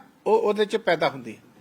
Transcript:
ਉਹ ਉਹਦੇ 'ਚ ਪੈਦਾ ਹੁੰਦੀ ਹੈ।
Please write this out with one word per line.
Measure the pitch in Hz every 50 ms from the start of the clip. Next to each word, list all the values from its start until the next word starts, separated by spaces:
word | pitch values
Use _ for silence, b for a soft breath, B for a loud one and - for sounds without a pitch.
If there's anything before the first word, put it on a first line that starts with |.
| - - _ _ _
ਉਹ | 190 214 226
ਉਹਦੇ | - 208 202 208 214
'ਚ | 202 226
ਪੈਦਾ | 208 - 185 170 156 165 139
ਹੁੰਦੀ | 131 131 117 113 104
ਹੈ। | - - - _ -